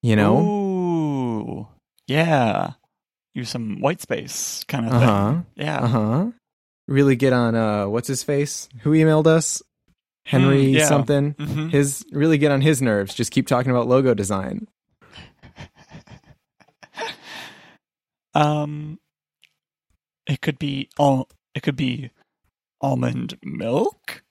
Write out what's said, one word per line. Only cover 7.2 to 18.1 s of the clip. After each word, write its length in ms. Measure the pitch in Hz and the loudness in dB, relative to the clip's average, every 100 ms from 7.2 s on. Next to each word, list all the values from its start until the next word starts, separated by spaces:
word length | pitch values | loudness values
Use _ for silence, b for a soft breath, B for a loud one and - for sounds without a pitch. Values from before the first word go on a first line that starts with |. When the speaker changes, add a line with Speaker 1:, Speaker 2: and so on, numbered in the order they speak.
| 135 | 2
Speaker 1:
on, 220 | 127 120 113 | 2 2 0
uh, 320 | 110 104 101 | 0 0 -2
what's 200 | 110 120 | -4 -4
his 160 | 135 | -8
face? 460 | - 143 143 - - 120 | -4 -2 -2 -8 -14 -6
Who 80 | 147 | 2
emailed 340 | 156 160 156 156 | 4 6 4 4
us? 380 | 160 - - _ _ _ _ _ _ | 4 2 -8 _ _ _ _ _ _
Henry 440 | - 135 135 139 135 | -2 2 4 4 4
Speaker 2:
Mm, 60 | 139 | 4
yeah. 100 | 151 | 4
Speaker 1:
something. 480 | 147 139 143 143 | 2 2 0 0
Speaker 2:
Mm-hmm. 360 | 147 151 139 156 | -4 -8 -6 0
Speaker 1:
His, 360 | 147 143 139 - | 2 2 -2 -8
really 260 | 143 156 156 | -2 2 4
get 140 | 147 | 4
on 100 | 139 | 4
his 180 | 147 143 | 4 2
nerves. 360 | 131 104 98 - | 2 0 -2 -4
Just 160 | 117 | -2
keep 160 | - - | 0 2
talking 240 | 123 123 | 0 2
about 160 | 123 120 | 0 4
logo 260 | 127 131 | 4 4
design. 540 | 107 98 98 92 - 220 _ _ _ B B B B - - - _ - - _ - _ - _ _ _ _ - - 453 B B B B B B B _ _ _ | 2 0 -4 -4 -8 -12 _ _ _ B B B B -20 -20 -20 _ -20 -20 _ -20 _ -20 _ _ _ _ -20 -12 -12 B B B B B B B _ _ _